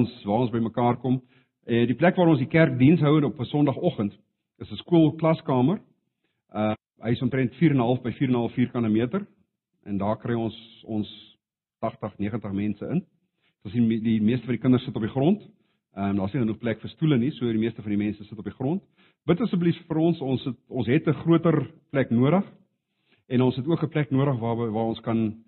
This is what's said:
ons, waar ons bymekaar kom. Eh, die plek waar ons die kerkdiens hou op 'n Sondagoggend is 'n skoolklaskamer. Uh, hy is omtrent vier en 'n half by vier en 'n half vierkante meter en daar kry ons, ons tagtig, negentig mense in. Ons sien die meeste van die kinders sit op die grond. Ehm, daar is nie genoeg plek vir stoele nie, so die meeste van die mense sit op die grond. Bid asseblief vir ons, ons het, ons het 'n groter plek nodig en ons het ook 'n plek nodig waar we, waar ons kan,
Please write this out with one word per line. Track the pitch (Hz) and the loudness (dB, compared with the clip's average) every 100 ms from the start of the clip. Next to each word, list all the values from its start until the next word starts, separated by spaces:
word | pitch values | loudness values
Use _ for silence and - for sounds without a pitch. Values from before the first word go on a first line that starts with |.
ons, | 117 - | 2 -2
waar | 101 110 | -4 -2
ons | 123 | 0
bymekaar | 113 113 127 123 - | -2 -4 0 0 0
kom. | 131 131 - _ _ _ - | -2 -4 -6 _ _ _ -2
Eh, | 117 120 | 0 2
die | 123 | 2
plek | 175 185 | 2 4
waar | 170 | 4
ons | 135 | 4
die | 131 | 2
kerkdiens | 160 156 123 139 170 | 2 2 4 6 6
hou | 147 156 | 4 2
op | 143 - | 0 -4
'n | - | -4
Sondagoggend | 147 143 110 175 123 101 - _ _ _ - | 0 0 0 -2 -2 -6 -8 _ _ _ -18
is | - | -14
'n | 104 | -12
skoolklaskamer. | - 170 151 160 160 160 - 127 131 208 - _ _ _ _ _ _ | 2 4 4 2 0 0 0 2 2 0 -8 _ _ _ _ _ _
Uh, | 104 107 107 _ _ | -4 -4 -4 _ _
hy | 117 | -6
is | 120 | -4
omtrent | 123 131 123 - | -2 -2 -2 2
vier | 165 | 2
en | 139 | 4
'n | 117 | 2
half | 123 | 0
by | 120 | -2
vier | - 131 | -2 0
en | 123 | 0
'n | |
half | 113 | 0
vierkante | - 123 123 113 | -2 -2 0 0
meter | 107 123 190 208 _ _ _ _ _ - | 0 0 -4 -8 _ _ _ _ _ -8
en | 98 | -4
daar | 101 113 | -4 -4
kry | 117 | -4
ons, | 117 113 - - - - | -4 -4 -8 -18 -20 -8
ons | 107 101 - - _ _ _ _ _ | -6 -6 -12 -20 _ _ _ _ _
tagtig, | 113 - 107 - | -10 -8 -10 -8
negentig | 101 110 104 | -6 -6 -6
mense | 98 104 101 - | -4 -4 -6 -6
in. | 156 - _ _ _ _ _ | -6 -6 _ _ _ _ _
Ons | 98 | -6
sien | 120 113 | 0 0
die | 113 113 110 | 0 0 2
meeste | 107 123 131 | 2 0 -2
van | 117 | -2
die | |
kinders | 131 123 | 2 2
sit | - 107 | 2 -6
op | |
die | 107 | -4
grond. | 131 151 208 - _ _ _ _ 95 | 0 2 0 -4 _ _ _ _ -6
Ehm, | 98 101 | -2 -2
daar | 98 | -2
is | |
nie | 143 | -2
genoeg | 110 104 | -2 -2
plek | 120 107 | -4 -6
vir | 113 | -8
stoele | - 160 127 | -2 2 2
nie, | 131 | 0
so | - 120 | -2 -2
die | 110 | 0
meeste | 113 - | -2 -4
van | 104 | -4
die | 104 | -2
mense | 104 - | -2 -6
sit | 101 104 | -12 -14
op | 101 | -12
die | |
grond. | - 131 185 - _ _ _ - | -6 -4 -4 -8 _ _ _ 0
Bid | 175 | 0
asseblief | 226 175 175 - - | 0 0 2 0 -2
vir | 160 | 0
ons, | 165 165 | 0 0
ons | 135 127 139 | -2 -4 -4
het, | 117 - | -10 -8
ons | 120 107 | -4 2
het | 156 165 | 2 2
'n | 131 | 0
groter | 165 165 165 151 123 - _ | 2 2 4 0 -2 -10 _
plek | 139 123 | -2 2
nodig | 117 135 185 - - _ _ _ _ _ _ - | 2 4 2 0 -10 _ _ _ _ _ _ -2
en | 127 | 2
ons | 127 127 | 2 0
het | 135 | -2
ook | 165 | -2
'n | 147 | -2
plek | 151 135 | -2 0
nodig | 131 143 120 | 0 0 0
waar | 117 117 | -2 -2
we, | 117 | -2
waar | 107 113 | -2 -2
ons | 113 | -4
kan, | 123 113 110 107 | -2 -2 -2 -4